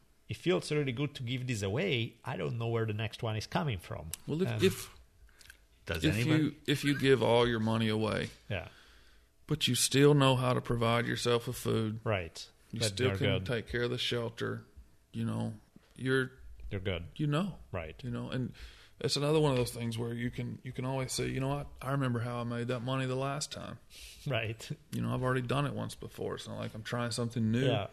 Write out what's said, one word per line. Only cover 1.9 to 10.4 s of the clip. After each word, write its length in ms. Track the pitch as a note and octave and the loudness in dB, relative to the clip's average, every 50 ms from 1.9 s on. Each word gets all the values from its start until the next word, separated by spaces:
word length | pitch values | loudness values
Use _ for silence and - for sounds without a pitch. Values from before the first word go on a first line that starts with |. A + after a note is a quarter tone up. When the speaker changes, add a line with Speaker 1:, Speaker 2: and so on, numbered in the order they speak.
| C#3+ A#2 A2+ - - - - | 0 0 0 -2 -6 -10 -8
Speaker 1:
I 120 | - C#3 | -8 -6
don't 200 | - E3 C#3+ B2 A2+ | -4 -4 -4 -2 -2
know 100 | A#2 A#2 | -2 -2
where 180 | A#2 A2+ A2+ | 0 0 0
the 60 | A2 G#2 | 0 -2
next 280 | G#2+ A2+ G#2 - - - | -2 -4 -4 -4 -4 -4
one 140 | A2 G#2+ | -2 -2
is 100 | A2 - | -2 -4
coming 320 | - - F3 F3 C#3+ G#2+ F2 | -2 -2 -2 0 0 -2 -4
from." 320 | - - - - D2+ D#2+ - - - | -6 -10 -10 -10 -8 -10 -10 -10 -6
Speaker 2:
Well, 140 | C3+ C#3 D#3+ F#3 | -6 -2 -2 0
if, 60 | A#2 | 0
Speaker 1:
And 140 | A2+ G#2+ F3 | 0 4 4
Speaker 2:
if, 280 | F#3+ F#3 - - - - - - - _ _ - - - - - - - _ _ _ _ _ - | 2 2 2 -8 -12 -14 -20 -20 -20 _ _ -20 -20 -20 -20 -20 -20 -20 _ _ _ _ _ -8
Speaker 3:
Does 180 | - E2 E2 - | -6 -4 0 2
Speaker 2:
if 100 | D#3 G3 | 2 2
Speaker 3:
anybody? 300 | A2+ A#2+ D#3 D#3 D#3 D3+ | 4 2 4 4 4 4
Speaker 2:
you, 100 | - - - - - | 2 -2 -4 -2 -2
if 160 | D3 C3+ - | -2 0 2
you 120 | C#3+ C#3+ | 0 0
give 240 | C3 B2+ C3+ C3+ A2+ A2 | 2 6 6 6 6 6
all 240 | A2+ A#2 A#2+ A#2+ A#2+ | 6 6 6 6 4
your 100 | A#2+ A2 | 2 2
money 280 | A2 A2 A2+ A2+ A2+ A2 | 2 2 2 2 2 2
away, 420 | G#2+ A2 A2 G#2 G2+ F#2 - - - - - - | 2 2 2 2 0 0 -2 -4 -8 -14 -8 -6
Speaker 1:
Yeah. 200 | G#2+ E2+ E2 - - - - - - - - - - - - _ _ _ - - | -6 -6 -6 -8 -16 -20 -20 -20 -20 -20 -20 -20 -20 -20 -20 _ _ _ -4 -4
Speaker 2:
but 180 | D3+ D3+ - | -2 0 2
you 80 | - B2 | 2 2
still 400 | - - - - C3+ C#3+ C#3+ D3 | 2 2 4 6 8 8 10 10
know 220 | C#3+ C3+ C3+ C3 | 10 8 6 6
how 160 | B2 | 6